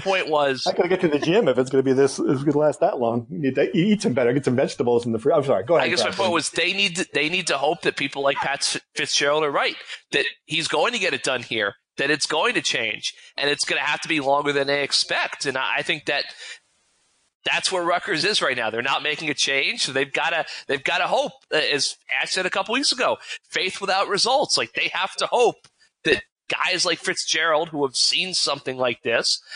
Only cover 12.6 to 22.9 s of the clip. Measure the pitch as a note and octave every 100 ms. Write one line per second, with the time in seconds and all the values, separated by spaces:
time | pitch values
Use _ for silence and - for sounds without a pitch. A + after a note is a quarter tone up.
12.6 | - C#3 A2 A2 - - - - C#3+ C#3+
13.6 | - D#3+ C#3 D#3 D#3 D#3 C3+ C#3+ D3 C#3+
14.6 | C#3 C#3+ C#3 - - B3 E4 - C#3 C3
15.6 | A2+ C3 D3+ D#3 - C#3+ - - - -
16.6 | _ _ _ _ _ _ _ _ C#3+ D#3+
17.6 | - F#3 F3 F3 - D#3 F#3 G#3+ D#3+ B2
18.6 | A2+ A2+ C3+ D3+ D3 D3 D#3 C#3 - C#3
19.6 | E3+ A#3 - C3 C#3 D3+ D#3 E3 - -
20.6 | - C3+ F3 F3 E3+ A3+ C#4+ - _ D#3
21.6 | B2 C#3 - - - C3 E3 F#3+ F3+ G3+
22.6 | F#3+ B3 C#4+